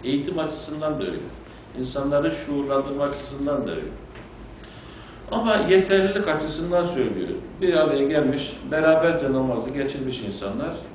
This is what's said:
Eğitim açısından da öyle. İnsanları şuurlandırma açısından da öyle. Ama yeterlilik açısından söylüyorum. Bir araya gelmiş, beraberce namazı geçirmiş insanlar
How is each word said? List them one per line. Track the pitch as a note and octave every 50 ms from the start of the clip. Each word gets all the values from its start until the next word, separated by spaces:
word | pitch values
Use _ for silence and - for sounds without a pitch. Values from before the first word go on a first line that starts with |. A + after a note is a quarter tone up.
| G#2+
Eğitim | B2 C#3 C#3+ C#3+ - F#3 D#3+
açısından | D#3 D3+ - - - - D3+ D3+ D#3 D#3 D3+ C3
da | -
öyle. | - - - - - - - - - - - - - - B2+
İnsanları | B2+ B2+ - C#3+ C#3 C#3+ D3 C#3+ D3+ D#3+ D#3 - -
şuurlandırma | C#3+ C#3+ C#3+ C#3 C#3 C3+ C3+ C3+ C#3 C#3 C#3+ C#3+
açısından | C#3+ C#3 - - - C#3 C#3 C#3+ D3 C#3+ C3 A2+
da | F#2+
öyle. | - - - - A2+ - - - - - - - - - - - - - - - - - - - - - - - - - - -
Ama | - A3+ A3 A3+ G#3+
yeterlilik | G3+ - F3 F#3 F#3+ F#3 F#3+ G3 G3 F#3+ G3 G3 G3+ G3+
açısından | D#3+ D3+ D#3 D#3 D#3 D#3 D#3 E3 F3 F3 F3 F3
söylüyorum. | F3 F3 C3+ - - - F#2 - - - - - - - -
Bir | F#3 F3+ E3
araya | D#3 D#3 D3 C#3 C#3 C#3
gelmiş, | C#3 D#3 D3 C#3 C3 C#3 C#3 - - - - - C3
beraberce | D3 D#3 D#3+ D#3+ D#3+ D#3+ E3 E3+ E3 - C#3 C3+ C3
namazı | C3 C3 B2+ - - - B2+
geçirmiş | C3+ C#3+ C3+ C#3 - D3 C3 B2+ B2+ A2+
insanlar | A2 G2 F#2+ - G2 G2+ G#2+ B2 D3 E3+ - - - -